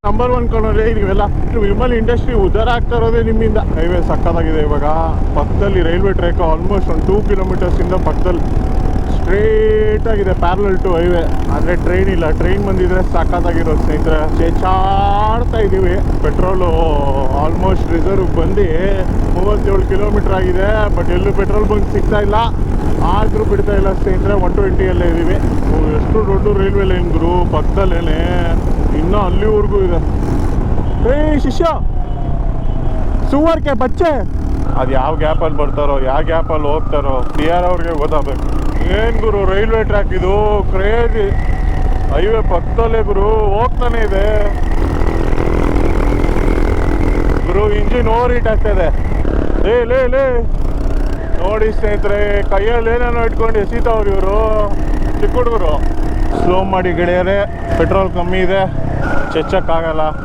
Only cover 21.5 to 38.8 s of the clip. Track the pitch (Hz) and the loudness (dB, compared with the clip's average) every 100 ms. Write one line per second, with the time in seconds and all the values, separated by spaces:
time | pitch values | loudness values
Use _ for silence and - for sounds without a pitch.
21.5 | 208 214 214 - 208 - 208 208 220 233 | 0 0 0 0 0 0 0 0 0 0
22.5 | - - - - - 165 196 208 175 147 | 0 0 0 0 0 0 2 2 0 0
23.5 | 196 - - 190 196 202 160 143 202 180 | 0 0 2 0 0 0 0 0 0 0
24.5 | 175 196 185 185 180 175 170 - - - | 0 0 0 0 0 0 0 0 0 0
25.5 | - - - 156 147 - 214 214 190 208 | 0 0 0 0 0 0 0 0 0 0
26.5 | 202 196 196 190 185 175 165 170 175 165 | 0 0 0 0 0 0 0 0 0 0
27.5 | 151 143 - 190 175 175 - - 175 170 | 0 0 0 0 0 0 0 0 0 0
28.5 | - - - - - - 214 190 190 214 | 0 0 0 0 0 0 0 2 0 2
29.5 | 214 196 202 185 - - - - - - | 2 2 0 0 0 0 -2 -2 -2 0
30.5 | - - - - - 226 285 311 294 269 | 0 0 0 0 0 0 0 0 0 0
31.5 | - 330 294 - - - - - - - | 0 0 0 -2 -2 -2 -4 -2 -2 -2
32.5 | - - - - - - - - 285 330 | -2 -2 -2 -2 -2 -2 0 0 2 2
33.5 | 330 294 269 254 - 349 285 - - - | 0 0 -2 -2 0 0 0 -2 -4 -2
34.5 | - - - 131 135 135 156 156 156 160 | -2 0 0 0 0 0 0 0 0 0
35.5 | 151 147 - 147 139 131 143 156 160 160 | 0 0 0 0 0 0 0 0 0 0
36.5 | 156 147 151 - 151 139 131 120 135 160 | -2 0 0 0 -2 0 0 0 0 0
37.5 | 175 180 180 170 160 151 156 139 - - | 2 0 0 0 -2 0 0 -2 -2 -2
38.5 | - - - | -2 -2 0